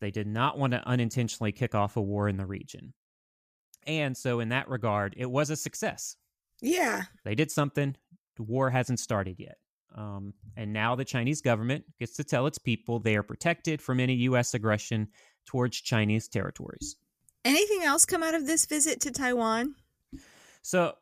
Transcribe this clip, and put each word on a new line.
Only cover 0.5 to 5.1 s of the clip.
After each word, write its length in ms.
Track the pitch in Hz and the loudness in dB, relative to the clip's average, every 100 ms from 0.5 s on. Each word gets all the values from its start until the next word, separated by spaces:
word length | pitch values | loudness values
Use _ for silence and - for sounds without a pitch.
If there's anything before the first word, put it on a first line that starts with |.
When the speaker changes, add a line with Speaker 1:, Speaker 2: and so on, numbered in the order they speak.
| - | 2
Speaker 1:
want 140 | 135 | 0
to 120 | 120 - | 0 0
unintentionally 640 | 123 117 127 117 - 107 | 2 2 0 -2 -2 -4
kick 240 | 101 120 107 | -2 -2 0
off 200 | 101 - | 0 0
a 60 | |
war 260 | 98 101 104 | -2 0 0
in 100 | 95 | 0
the 80 | 95 | -4
region. 480 | 98 - - - - _ _ _ _ _ _ _ - - | -8 -10 -16 -18 -20 _ _ _ _ _ _ _ -14 -6
And 320 | 156 143 127 | -2 -2 -2
so 220 | 131 120 | 0 0
in 100 | 113 | 2
that 180 | 127 - | 0 -2
regard, 440 | 127 113 104 101 | -2 2 2 0